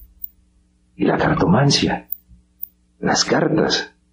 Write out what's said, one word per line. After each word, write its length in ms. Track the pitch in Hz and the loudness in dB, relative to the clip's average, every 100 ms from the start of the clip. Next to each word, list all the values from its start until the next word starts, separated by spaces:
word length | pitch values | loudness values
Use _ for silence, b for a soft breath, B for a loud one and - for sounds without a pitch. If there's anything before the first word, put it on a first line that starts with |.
| - _ _ _ _ _ _ _ _ - | -20 _ _ _ _ _ _ _ _ -4
Y 100 | - | -2
la 120 | - | 0
cartomancia, 880 | - - - 110 143 - - - - - _ - _ _ - _ _ - | 0 0 2 4 4 2 -2 -4 -10 -20 _ -20 _ _ -20 _ _ -6
las 260 | 143 - - | -4 -2 0
cartas, 680 | - 160 - 71 - - _ _ | 0 0 0 0 -2 -6 _ _